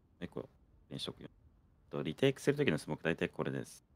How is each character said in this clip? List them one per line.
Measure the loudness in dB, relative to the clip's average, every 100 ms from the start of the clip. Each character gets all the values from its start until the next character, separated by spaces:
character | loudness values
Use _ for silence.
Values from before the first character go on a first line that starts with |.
| _ -12
う | -10
一 |
個、 | -8 -10 -16 -20 -20 -12
練 | -8
習 |
し | -8
と |
く | -8
よ。 | -16 -20 -20 -20 -20 _ -8
と、 | -4
リ | -2 4
テ | 4
イ |
ク | 4
す | 2
る | 2
時 | 2
の | 0
ス | -2
モ | -2
ー |
ク、 |
大 | 0 2
体 | 0
こ | 0
れ | -2
で | -2 -6
す。 | -12 -20